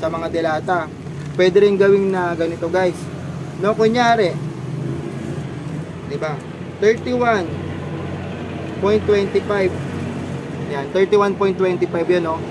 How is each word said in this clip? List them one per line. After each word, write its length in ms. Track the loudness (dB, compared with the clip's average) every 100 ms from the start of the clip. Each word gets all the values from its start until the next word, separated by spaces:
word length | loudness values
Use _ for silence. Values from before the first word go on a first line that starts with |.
sa 80 | -4
mga 160 | -4 -4
delata. 560 | 0 0 0 0 0 -2 -8 -12 -10 -4 2
Pwede 240 | 6 8
rin 160 | 6 6
gawing 320 | 6 6 4
na 240 | 0 0
ganito, 320 | 0 -2 -2 -2
guys. 320 | 2 2 0 -6 -8 -8 -8 -8 -2
No, 160 | 0 4
kunyari, 560 | 4 4 4 4 4 0 -6 -8 -6 -6 -4 -6 -6 -8 -6 -6 -6 -8 -8 -8 -8 -10 -8
di 80 | -6
ba? 160 | -4 -6 -8 -10 -10 0
Thirty-one 640 | 2 2 0 0 2 2 0 -4 -6 -6 -8 -8 -6 -8 -8 -8 -8 -8 -8 -2
point 200 | 2 2 4
twenty-five. 640 | 2 2 0 0 0 0 -2 -6 -6 -6 -6 -6 -6 -6 -8 -6
Yan, 160 | -6 -2
thirty-one 480 | 2 4 4 4 2
point 160 | 0
twenty-five 520 | 2 2 2 0 0 2
yan, 160 | 2 2
no? 160 | -4 -6